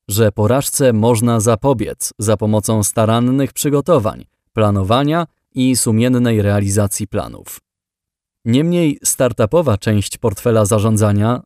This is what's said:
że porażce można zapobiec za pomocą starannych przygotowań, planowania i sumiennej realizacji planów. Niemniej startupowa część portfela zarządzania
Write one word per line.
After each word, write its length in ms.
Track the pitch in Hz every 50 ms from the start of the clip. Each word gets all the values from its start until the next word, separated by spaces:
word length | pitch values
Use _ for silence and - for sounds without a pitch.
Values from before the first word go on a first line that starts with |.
| _ -
że 240 | 101 107 113 107
porażce 640 | - - 104 107 120 139 135 - - - 143 127 113
można 460 | 107 107 120 123 107 117 120 117 113
zapobiec 760 | 104 120 117 - - 139 139 107 104 - 69 - - - - -
za 180 | 107 104 107 101
pomocą 460 | 110 107 107 107 101 - 113 110 101
starannych 680 | - - 117 110 107 113 117 120 123 131 139 139 131 -
przygotowań, 720 | - - 147 139 143 139 - 175 135 101 98 62 62 - - _ _ _ _ _
planowania 760 | 113 110 104 101 101 95 92 113 131 143 147 156 170 170 - _ _ _ _
i 240 | _ 131 127 131 127
sumiennej 680 | 120 - 120 110 110 120 127 127 123 123 120 113 107
realizacji 680 | 101 101 101 104 101 101 98 107 104 98 - - 107 -
planów. 520 | - 101 67 58 57 50 50 - - - - _ _ _ _ _ _ _ _ _ _ _ _ _ _ _ -
Niemniej 540 | 113 117 135 156 170 175 175 170 151 - - -
startupowa 760 | - - - 135 123 117 - 117 104 - 170 170 131 104 101
część 400 | - 113 107 104 98 - - -
portfela 480 | - 117 101 - - 120 113 110 107
zarządzania 760 | 92 110 107 101 113 110 101 107 104 101 101 104 113 123 - -